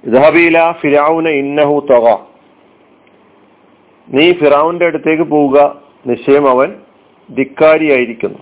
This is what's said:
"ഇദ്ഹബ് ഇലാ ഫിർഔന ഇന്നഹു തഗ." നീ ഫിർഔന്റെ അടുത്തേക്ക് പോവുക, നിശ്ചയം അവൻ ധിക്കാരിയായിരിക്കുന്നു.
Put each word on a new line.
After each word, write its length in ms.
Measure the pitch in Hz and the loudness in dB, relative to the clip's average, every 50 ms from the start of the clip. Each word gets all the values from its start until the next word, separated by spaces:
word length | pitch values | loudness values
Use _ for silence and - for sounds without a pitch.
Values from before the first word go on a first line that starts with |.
| - | -6
"ഇദ്ഹബ് 340 | - 110 127 139 156 151 | 0 2 4 4 4 4
ഇലാ 340 | 170 170 165 165 165 165 165 | 4 2 2 2 2 0 0
ഫിർഔന 560 | 170 - - 147 143 147 147 151 160 165 165 | -2 -4 -4 -2 0 0 0 0 -2 -2 -2
ഇന്നഹു 600 | 165 156 139 139 139 143 147 151 143 147 147 139 143 | -4 -4 -4 -4 -4 -2 -2 0 0 0 -4 0 0
തഗ." 260 | 131 120 113 117 107 98 - - _ _ _ _ _ _ _ _ _ _ _ _ _ _ _ _ _ _ _ _ _ _ _ _ _ _ _ _ _ _ _ _ _ _ _ - | 0 2 2 2 0 0 -4 -18 _ _ _ _ _ _ _ _ _ _ _ _ _ _ _ _ _ _ _ _ _ _ _ _ _ _ _ _ _ _ _ _ _ _ _ -6
നീ 220 | 127 135 156 175 | -2 0 2 2
ഫിർഔന്റെ 540 | 175 175 151 143 143 143 156 165 175 175 175 | 2 2 2 2 2 2 0 -2 -2 -2 -4
അടുത്തേക്ക് 380 | 170 156 156 - 160 160 156 165 | -4 -4 -4 -4 -4 -2 -2 -2
പോവുക, 580 | 151 147 151 147 139 131 143 143 - - - _ _ _ _ _ | -2 -2 -2 0 2 2 2 2 2 -2 -10 _ _ _ _ _
നിശ്ചയം 420 | 131 120 - - - 139 147 147 135 | -8 -8 -6 0 0 0 2 2 0
അവൻ 260 | 127 127 135 165 208 - _ _ _ _ _ _ _ _ _ _ - | 0 0 -2 -4 -6 -16 _ _ _ _ _ _ _ _ _ _ -8
ധിക്കാരിയായിരിക്കുന്നു. 1000 | 117 135 135 - - 156 156 156 156 156 151 139 127 123 113 117 110 - 101 107 - | -8 -8 -8 -4 0 2 2 2 2 0 0 0 0 -2 -4 -8 -10 -10 -10 -10 -12